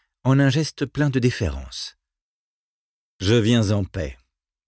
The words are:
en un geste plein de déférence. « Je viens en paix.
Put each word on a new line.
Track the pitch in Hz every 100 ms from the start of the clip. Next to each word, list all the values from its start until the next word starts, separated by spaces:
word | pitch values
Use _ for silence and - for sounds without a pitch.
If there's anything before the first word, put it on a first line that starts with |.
| _ _
en | 123 135
un | 139
geste | 127 147 - 139
plein | - 147
de | 127
déférence. « | 120 - 92 67 65 - - - _ _ _ _ _ _ _ _ _ _ _ -
Je | 95
viens | 120 107 120 104
en | 104
paix. | 95 95 73 - _ _ _ _